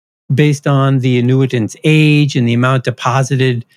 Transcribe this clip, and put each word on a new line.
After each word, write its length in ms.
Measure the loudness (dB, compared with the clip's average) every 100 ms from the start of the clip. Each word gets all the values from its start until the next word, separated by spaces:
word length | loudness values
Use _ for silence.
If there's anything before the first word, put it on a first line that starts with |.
| _ _ -6
based 320 | 0 0 0 -2
on 320 | 0 0 0
the 180 | 0 0
annuitant's 580 | 0 0 0 -2 -6 -4
age 500 | 0 2 4 2 0
and 140 | 0 0
the 60 |
amount 300 | 0 0 0
deposited, 800 | -4 -4 -2 -2 -2 0 -2 -2 -8